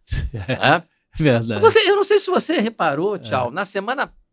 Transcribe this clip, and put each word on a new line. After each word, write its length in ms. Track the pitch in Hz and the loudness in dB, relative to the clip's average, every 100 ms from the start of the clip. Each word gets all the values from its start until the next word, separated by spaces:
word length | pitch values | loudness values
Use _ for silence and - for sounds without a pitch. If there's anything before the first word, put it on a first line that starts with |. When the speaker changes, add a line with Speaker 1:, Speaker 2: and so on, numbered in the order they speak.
| - | -8
Speaker 1:
<laughs> 220 | - - | -6 -6
É, 240 | 110 98 123 | -6 -6 0
Speaker 2:
Né? 260 | 120 170 - _ _ | 2 2 0 _ _
Speaker 1:
verdade. 460 | - 151 117 113 110 | -2 2 2 0 2
Speaker 2:
Você, 200 | 440 440 392 | 4 4 4
eu 60 | 403 | 2
não 80 | |
sei 160 | 381 415 | 2 2
se 100 | 370 | 2
você 280 | 247 - 330 | -2 0 -2
reparou, 560 | 220 - 165 143 196 202 | -2 -2 -2 -2 -4 -6
Speaker 1:
É. 20 | |
Speaker 2:
Tchau, 320 | 110 131 120 | -4 -4 -4
na 140 | 156 | -6
semana 480 | 196 196 202 277 226 _ _ | -6 -6 -6 -6 -6 _ _